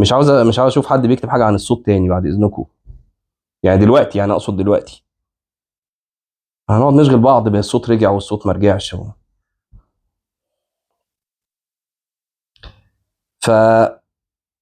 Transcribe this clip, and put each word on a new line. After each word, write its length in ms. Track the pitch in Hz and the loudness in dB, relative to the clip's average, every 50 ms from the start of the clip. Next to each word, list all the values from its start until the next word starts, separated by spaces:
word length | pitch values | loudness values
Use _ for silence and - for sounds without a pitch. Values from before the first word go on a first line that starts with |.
مش 120 | 101 95 120 | -2 0 2
عاوز، 180 | 135 147 143 | 2 2 2
مش 280 | 139 131 117 117 113 123 | 2 2 2 2 2 0
عاوز 140 | 127 135 123 | 0 0 0
أشوف 140 | 147 - | -2 -2
حد 200 | - 143 131 123 | 0 -2 0 0
بيكتب 220 | 113 127 - - 127 | 0 -2 -2 -4 -4
حاجة 160 | - 123 117 | -2 0 0
عن 100 | 107 101 | 0 0
الصوت 320 | 98 - - - - - | -2 -2 -4 -6 -4 -2
تاني 220 | 104 101 95 92 92 | -2 0 0 0 0
بعد 180 | 90 90 90 | -2 -2 -4
إذنكم. 380 | 73 87 104 104 101 - - - - _ _ _ - - - _ _ _ _ _ _ _ _ _ _ _ _ - | -4 -2 -2 -2 -2 -2 -6 -12 -14 _ _ _ -20 -20 -20 _ _ _ _ _ _ _ _ _ _ _ _ -2
يعني 160 | 92 95 98 | 0 2 2
دلوقتي، 400 | 104 104 123 147 147 - - 104 | 4 4 4 4 2 0 -2 -4
يعني 140 | 101 101 101 | -4 -2 -4
أقصد 240 | 80 - - 101 | -4 -4 -6 -6
دلوقتي. 480 | 92 92 101 101 - - - - - _ _ _ _ _ _ _ _ _ _ _ _ _ _ _ _ _ _ _ _ _ _ _ _ _ _ _ _ _ _ _ _ _ - | -4 -2 -2 -2 -2 -4 -6 -18 -20 _ _ _ _ _ _ _ _ _ _ _ _ _ _ _ _ _ _ _ _ _ _ _ _ _ _ _ _ _ _ _ _ _ -2
هنقعد 220 | 104 110 131 143 139 | 0 2 2 4 4
نشغل 240 | 147 151 139 131 120 | 4 4 4 4 4
بعض 300 | 113 131 139 120 107 110 | 4 4 2 2 2 0
بالصوت 420 | 101 104 104 - - 120 117 117 | -2 -2 -2 -2 -4 -4 -2 -2
رجع 200 | 117 110 110 98 | -2 0 0 0
والصوت 360 | 101 101 98 - 107 104 - | 0 -2 -4 -6 -10 -6 -4
ما 60 | 98 90 | -4 -4
رجعش. 440 | 95 101 104 95 101 - - - 90 90 104 - _ _ _ _ _ _ _ _ _ _ _ _ - _ _ _ _ _ _ _ _ _ _ _ _ _ _ _ _ _ _ _ _ _ _ _ _ _ _ _ _ _ _ _ _ _ _ _ _ _ _ _ _ _ _ _ _ _ _ _ _ _ _ _ _ _ _ _ _ - - - _ _ _ _ _ _ _ _ _ _ _ _ _ - | 0 0 0 0 0 -4 -10 -14 -14 -14 -14 -18 _ _ _ _ _ _ _ _ _ _ _ _ -20 _ _ _ _ _ _ _ _ _ _ _ _ _ _ _ _ _ _ _ _ _ _ _ _ _ _ _ _ _ _ _ _ _ _ _ _ _ _ _ _ _ _ _ _ _ _ _ _ _ _ _ _ _ _ _ _ -20 -20 -20 _ _ _ _ _ _ _ _ _ _ _ _ _ -4
ف، 60 | - 113 110 110 113 113 113 113 - - - _ _ _ _ _ _ _ _ _ _ _ _ | -2 0 2 2 2 4 2 2 0 -2 -8 _ _ _ _ _ _ _ _ _ _ _ _